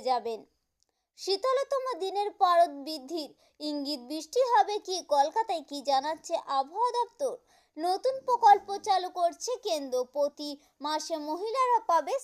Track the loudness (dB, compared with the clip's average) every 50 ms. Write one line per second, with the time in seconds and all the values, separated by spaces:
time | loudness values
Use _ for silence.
0 | 0 0 0 0 0 -4 -8 -8 -12 _ _ _ _ _ _ _ _ _ _ _
1 | _ _ _ _ -2 -2 -2 0 2 0 2 2 0 0 -2 -4 -2 -4 -6 -4
2 | -6 -4 -2 -2 -4 -4 0 _ 4 4 6 6 4 4 2 -8 -10 -10 -10 -10
3 | -10 -8 -8 -8 -8 -8 -14 _ _ _ _ _ -8 -6 -6 -6 -6 -6 -8 -8
4 | -8 -10 -10 -10 -10 -4 0 0 0 4 4 2 2 2 0 -6 -6 -6 -8 -8
5 | -4 0 2 2 2 2 2 -2 -2 -2 -2 -6 -6 -8 -12 -8 -2 0 0 2
6 | 2 -2 -6 -8 -2 -2 -2 -2 0 -2 -2 -2 -2 -2 -2 0 0 0 2 0
7 | -2 -2 _ _ -4 -4 -4 -6 -14 _ _ _ _ _ _ -6 -2 -2 -2 0
8 | 0 -2 -2 -2 -2 0 0 6 8 8 8 8 6 -4 -8 -6 0 0 0 0
9 | 0 -2 -4 -2 -2 -2 -2 -4 -6 -6 -6 -6 -4 -4 -4 -4 -4 -4 -4 -4
10 | -4 -4 _ -2 -2 -2 -2 -6 -10 -12 -12 -12 _ _ _ _ -6 -4 -4 -4
11 | -4 -4 -6 -6 -4 -6 -6 -4 -4 -4 0 0 2 4 2 2 2 4 2 2
12 | 2 0 -4 -4